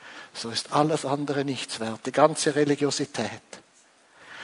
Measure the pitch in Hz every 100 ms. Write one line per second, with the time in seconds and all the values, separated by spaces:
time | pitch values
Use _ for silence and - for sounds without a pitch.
0 | - - - - 117 110 - 143 156 151
1 | 135 143 143 143 139 123 - - 113 110
2 | - 135 151 156 156 143 147 143 143 -
3 | 143 - 107 110 - - - _ _ _
4 | _ - - -